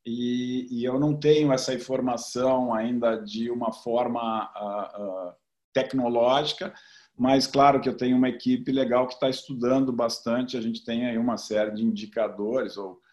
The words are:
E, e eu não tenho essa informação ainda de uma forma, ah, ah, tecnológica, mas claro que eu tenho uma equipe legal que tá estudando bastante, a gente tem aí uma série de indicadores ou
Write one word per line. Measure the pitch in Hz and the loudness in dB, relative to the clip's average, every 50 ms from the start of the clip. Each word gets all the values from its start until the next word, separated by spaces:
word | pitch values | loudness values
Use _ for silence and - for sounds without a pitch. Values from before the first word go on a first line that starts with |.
| - | -10
E, | 117 117 120 123 123 123 123 123 123 127 127 123 - | -8 -6 -4 -2 -2 -2 -2 -2 -2 -4 -4 -4 -4
e | 123 117 120 | -4 -4 -2
eu | 123 131 135 | 0 0 2
não | 147 151 143 | 2 2 2
tenho | 147 147 147 151 151 151 139 | 4 6 6 6 6 6 4
essa | 131 131 - 131 | 4 2 2 -2
informação | 127 120 120 131 131 127 123 123 120 120 - - - 123 127 131 131 127 127 120 113 | -2 -4 -2 -2 -2 0 0 0 -2 -2 -6 -6 -2 0 2 4 4 2 2 0 0
ainda | 110 117 120 123 117 117 113 110 | 0 0 0 0 0 2 0 0
de | 110 107 104 107 113 117 120 | 0 -4 -6 -6 -4 -4 -4
uma | 120 120 117 110 | -4 -2 -4 -4
forma, | - - - 120 117 120 120 120 117 117 | -6 -6 -4 -2 0 0 0 0 -2 -2
ah, | 117 113 113 110 - - - 98 104 101 101 104 92 - - | -2 -2 -2 -2 -4 -6 -8 -8 -8 -6 -6 -6 -6 -8 -8
ah, | 101 101 98 92 95 90 90 87 _ _ _ _ _ _ _ | -10 -8 -8 -8 -8 -8 -10 -14 _ _ _ _ _ _ _
tecnológica, | - 131 127 127 135 131 120 117 120 117 117 123 131 147 151 147 - - - - - - - - - - _ _ _ | -4 -4 -2 -2 -2 -2 -2 0 2 2 4 4 4 2 0 -2 -4 -6 -8 -10 -10 -14 -20 -20 -20 -20 _ _ _
mas | 123 127 131 135 135 127 | -2 2 2 4 2 2
claro | - - 139 139 143 135 127 | 2 4 6 6 6 6 4
que | 123 131 | 2 -2
eu | 113 | -2
tenho | - 123 127 127 | 0 0 2 4
uma | 127 127 123 | 4 4 2
equipe | 117 - - 127 127 127 123 139 | 0 -2 0 0 0 0 0 0
legal | 131 135 127 117 120 127 131 | 0 0 2 2 2 2 2
que | 127 - - | 0 -2 -2
tá | 143 131 | -2 -2
estudando | 127 - - - 135 117 120 123 131 135 135 131 | -2 -4 -8 -10 -6 -2 0 2 2 2 2 0
bastante, | 120 117 117 117 113 - - 117 117 123 127 127 131 | 0 0 -2 -2 -2 -4 -4 -2 -2 0 -2 -2 -4
a | 123 | -4
gente | 113 117 113 113 - | -4 -4 -6 -6 -6
tem | 120 117 117 123 | -6 -4 -2 -2
aí | 123 113 | -2 -2
uma | 113 120 123 110 104 | 0 0 -2 -2 -4
série | - - 107 107 107 107 | -4 -2 0 0 0 0
de | 107 107 113 | 0 0 0
indicadores | 113 101 101 107 104 - 117 107 98 95 101 104 107 123 131 113 95 - | 0 0 -2 -6 -6 -4 -2 -2 -2 -2 -4 -4 -2 -2 -2 -2 -4 -6
ou | 98 98 95 90 - _ _ | -8 -10 -10 -12 -16 _ _